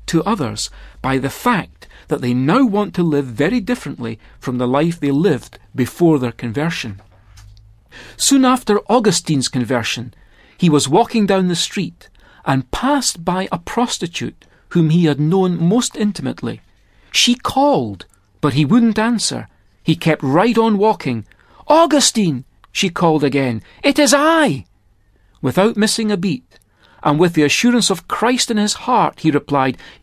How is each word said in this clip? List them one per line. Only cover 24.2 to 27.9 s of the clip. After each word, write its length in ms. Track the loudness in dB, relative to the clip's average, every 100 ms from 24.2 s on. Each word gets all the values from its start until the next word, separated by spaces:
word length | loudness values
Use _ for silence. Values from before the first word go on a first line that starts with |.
| 4 2 2 -2 -10 _ _ _ _ _ _ _
Without 340 | -2 2 2 2
missing 380 | -2 0 -2
a 20 | -2
beat, 300 | -2 -4 -8 _ _ _ _ _
and 160 | 0 2
with 160 | 2 4
the 80 |
assurance 480 | 2 2 2 2 0